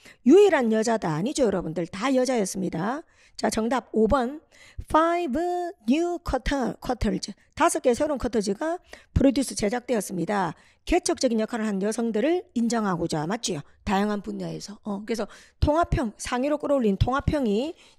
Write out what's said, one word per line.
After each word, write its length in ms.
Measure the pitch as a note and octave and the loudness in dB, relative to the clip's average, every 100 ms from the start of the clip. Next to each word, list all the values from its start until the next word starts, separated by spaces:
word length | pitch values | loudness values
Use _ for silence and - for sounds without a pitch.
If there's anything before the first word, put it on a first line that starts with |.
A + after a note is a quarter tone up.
| - - | -20 -2
유일한 460 | A#3+ F#4 G4+ D4+ A#3 | 6 8 8 6 2
여자다. 420 | A3 A3 A3 F3 | 2 2 0 -2
아니죠, 300 | D3+ A3 - | -2 -2 0
여러분들. 460 | - F#3 D#3+ E3+ E3 | 0 0 -4 -6 -6
다 260 | G3 B3+ | -4 0
여자였습니다. 880 | B3+ B3+ B3 F#3+ G3 F3+ - G3+ C#4+ - _ _ - | 2 2 0 -2 -4 -6 -4 -4 -6 -10 _ _ -4
자, 140 | G#3+ | -2
정답 380 | A3+ A3+ B3+ - | 0 0 -2 -2
오 160 | A3+ G#3+ | 2 4
번. 340 | C4+ A#3+ D4+ - - - - | 4 0 -6 -16 -20 -20 -18
Five 600 | - D#4 E4 F4 E4+ C4+ F4 F4+ E4+ - A3 | 0 2 4 2 0 -2 -2 -2 -6 -6 0
new 320 | D4 B3 A#3+ | 0 0 -4
cutter, 500 | - C4 - C#4 A3 - | -4 -4 -2 -2 -2 -4
cutters. 520 | - - G#3+ F#3 - - _ - | -6 -4 -2 -2 -6 -14 _ 0
다섯 240 | E4 - | 0 2
개의 160 | B3+ A#3+ | 0 2
새로운 200 | D4 C4 | 0 -2
커터지가 600 | B3 A3+ G3+ G3 D#4 F4 - - _ | -2 -2 -2 -4 -4 -6 -10 -20 _
프로듀스, 440 | - C4+ A#3 - G3+ | 2 4 4 -2 -2
제작되었습니다. 1000 | G3+ B3 - A#3 - F#3 E3 G#3 E3+ - _ _ | -2 -2 -2 -2 -2 -4 -2 0 -2 -4 _ _
개척적인 560 | - F4 F4+ D4+ C4 A3 | 0 0 2 0 0 0
역할을 260 | A3 A3+ G#3+ | -2 -4 -4
한 160 | G3 | -2
여성들을 600 | G#3 A3+ A#3 G#3+ C#4+ F4+ - | -2 -2 -2 0 0 0 -2
인정하고자. 720 | A#3+ A3+ A#3 G#3 E3+ E3 D#3 D#3 | -4 -2 0 -2 -2 -2 -4 -4
맞지요? 340 | A3+ - D#3 - _ | -4 -6 -8 -10 _
다양한 400 | - G3 G#3+ G#3 | -2 0 0 -4
분야에서. 560 | G#3+ G3+ E3+ D#3+ - G#3 | -8 -10 -8 -10 -12 -14
어, 180 | G#3 G3+ | -10 -8
그래서 220 | G#3+ A3+ G3+ - - _ | -6 -6 -6 -12 -20 _
통합형, 540 | D4+ D#4 E4+ - A3+ - | 2 2 2 0 -2 -6
상위로 420 | - B3 C#4 D4 | -6 -2 0 -2
끌어올린 380 | C#4+ C#4 A3 F#3+ | 0 2 2 0
통합형이 800 | A#3+ C4+ - D4+ A#3 G3+ D4 - - | 0 0 0 0 0 0 -2 -8 -20